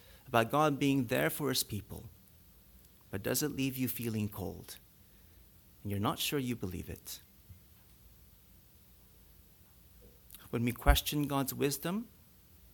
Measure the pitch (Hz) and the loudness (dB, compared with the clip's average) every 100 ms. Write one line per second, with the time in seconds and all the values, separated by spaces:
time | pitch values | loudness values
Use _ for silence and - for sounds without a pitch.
0 | - - - 117 117 143 151 131 143 139 | -20 -20 2 4 4 4 4 4 4 4
1 | 113 127 151 - 139 131 - 98 - - | 2 2 0 0 0 0 -2 -6 -8 -14
2 | - - - - - - - - - - | -14 -20 -20 -20 -20 -20 -20 -20 -20 -20
3 | - 98 120 127 151 - 135 131 123 - | -8 -4 -2 0 0 0 -2 0 -4 -2
4 | 117 110 107 107 90 85 - - - - | -2 -2 -2 -4 -6 -6 -12 -18 -20 -20
5 | - - - - - - - - 101 101 | -20 -20 -20 -20 -20 -20 -20 -12 -4 0
6 | 113 160 - 147 123 117 95 85 90 82 | 0 0 -2 -2 -2 -4 -4 -6 -8 -12
7 | - - - - - - - - - - | -12 -16 -16 -20 -20 -20 -20 -20 -20 -20
8 | - - - - - - - - - - | -20 -20 -20 -20 -20 -20 -20 -20 -20 -20
9 | - - - - - - - - - - | -20 -20 -20 -20 -20 -20 -20 -20 -20 -20
10 | - - - - - 123 120 120 - 143 | -20 -20 -20 -20 -6 0 0 4 6 6
11 | - 147 143 139 131 120 139 139 165 202 | 4 -2 0 0 -2 0 0 0 -4 -4
12 | 233 - - - - - - | -6 -16 -20 -20 -20 -20 -20